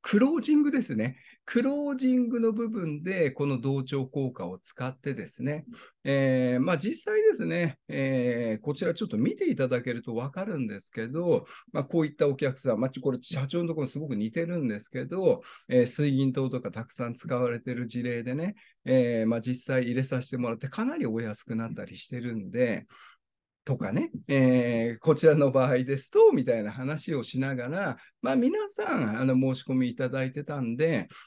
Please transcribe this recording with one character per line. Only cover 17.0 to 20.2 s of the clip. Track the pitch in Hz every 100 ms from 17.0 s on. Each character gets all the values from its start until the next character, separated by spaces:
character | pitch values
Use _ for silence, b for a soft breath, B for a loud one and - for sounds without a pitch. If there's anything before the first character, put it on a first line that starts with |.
| 120
ん |
使 | 113 -
わ | 123 123
れ | 117
て | 127
る | 120 117
事 | 123
例 | 123 120
で | 120 135
ね、 | 180 208 b _
え | - 127 120 117 110
ー、 |
ま | 117
あ、 |
実 | 120 123 -
際 | 131
入 | 120
れ | 123
さ | 131 127